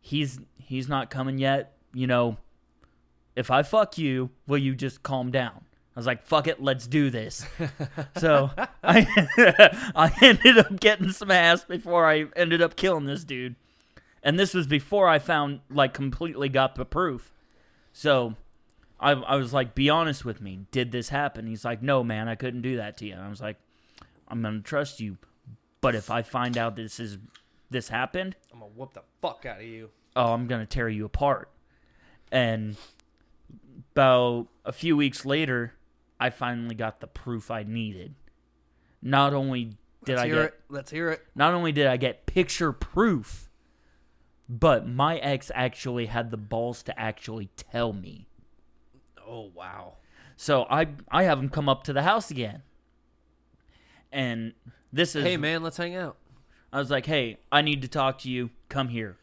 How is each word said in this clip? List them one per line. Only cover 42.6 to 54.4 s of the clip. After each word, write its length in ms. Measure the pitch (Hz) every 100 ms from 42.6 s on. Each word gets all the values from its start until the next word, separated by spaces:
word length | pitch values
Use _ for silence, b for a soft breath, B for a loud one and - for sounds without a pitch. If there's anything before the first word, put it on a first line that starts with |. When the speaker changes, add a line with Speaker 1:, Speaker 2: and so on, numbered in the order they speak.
| 165
Speaker 1:
proof, 800 | 127 - - 226 156 107 - - _ _ _ _ _ _ _ _ _ -
but 380 | 120 165 123 107
my 300 | 123 147 165
ex 340 | 139 135 -
actually 540 | 123 127 - 135 120 113
had 240 | 120 117
the 60 | 113
balls 440 | 104 113 120 117
to 160 | - -
actually 500 | 110 107 - 110 101 -
tell 380 | - 120 117
me. 340 | 101 92 95 - - _ _ _ _ _ 135 _ - 104
Speaker 2:
Oh, 240 | 117 101
wow. 420 | 87 92 98 87 - b b b _
Speaker 1:
So 280 | - 139 120
I, 180 | 147 160 139 -
I 120 | 151
have 140 | 185 139
him 120 | 135
come 180 | 151 143
up 140 | 131
to 100 | -
the 100 | 139
house 280 | 160 220 208
again. 300 | 139 110 104 - _ _ _ _ _ _ _ _ _ _ b b b _
And 420 | 139 127 113